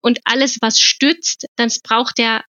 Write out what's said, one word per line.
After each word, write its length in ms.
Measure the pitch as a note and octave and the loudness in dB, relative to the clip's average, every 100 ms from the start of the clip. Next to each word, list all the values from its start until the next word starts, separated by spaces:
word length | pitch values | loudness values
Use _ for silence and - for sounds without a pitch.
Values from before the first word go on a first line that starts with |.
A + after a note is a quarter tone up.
und 180 | A#3+ A#3+ - | 0 0 0
alles, 320 | B3 C4+ - | 0 0 0
was 180 | A3 - | 0 2
stützt, 640 | - - C#4 E4+ - - - - | 2 2 0 0 -4 -8 -8 -4
das 240 | A#3 - | -2 -2
braucht 400 | - A3+ A#3 - | -2 0 0 -2
der 240 | A3+ A3+ | -2 -2